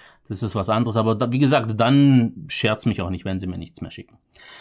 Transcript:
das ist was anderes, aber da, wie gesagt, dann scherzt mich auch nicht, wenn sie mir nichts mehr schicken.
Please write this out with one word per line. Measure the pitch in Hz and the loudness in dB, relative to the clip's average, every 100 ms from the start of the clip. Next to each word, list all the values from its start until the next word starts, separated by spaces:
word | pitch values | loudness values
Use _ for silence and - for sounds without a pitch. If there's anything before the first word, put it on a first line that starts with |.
| - _ - | -20 _ -12
das | 101 | -8
ist | 110 | -4
was | 107 92 | -4 -2
anderes, | 110 120 113 | 0 0 0
aber | 110 107 | 0 0
da, | 123 | 0
wie | 131 | 2
gesagt, | 139 143 113 107 | 2 2 0 0
dann | 117 139 139 131 113 - - | 4 6 6 6 4 -2 -10
scherzt | - 110 107 117 | -4 -2 -2 -2
mich | 98 | -2
auch | 87 | -4
nicht, | 92 | -6
wenn | 98 95 | -6 -6
sie | 92 | -6
mir | 90 | -8
nichts | 82 - | -12 -14
mehr | 87 | -16
schicken. | - - _ _ _ - - | -16 -20 _ _ _ -20 -20